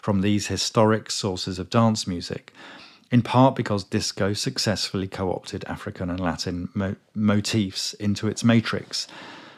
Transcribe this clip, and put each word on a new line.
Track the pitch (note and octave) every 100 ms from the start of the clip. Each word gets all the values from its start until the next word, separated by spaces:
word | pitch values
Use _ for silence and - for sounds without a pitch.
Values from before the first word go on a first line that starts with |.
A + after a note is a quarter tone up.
from | - G2
these | G2+ G#2 -
historic | F#2+ - A#2+ A2 A2 -
sources | - G#2 F#2 - F#2
of | F2
dance | A#2 A2+ G#2 -
music, | F2 - - - - - - - - _
in | A#2+
part | - B2 D#3+ C3
because | A#2 G2+
disco | - G#2+ - - G2+
successfully | G#2 G2 - A2 F#2 - G2 F#2+
co-opted | - F#2 E2 - F#2+
African | - D#2+ - - F2+
and | F2+
Latin | F2 D#2+ F#2+ F2 -
mo-, | G#2 F#2+ - _
motifs | G#2+ G#2+ G#2 G2+ A2 F#2+ - -
into | - G2+ G2+ G#2+
its | -
matrix, | A#2 A#2 - G2 - - - - - - -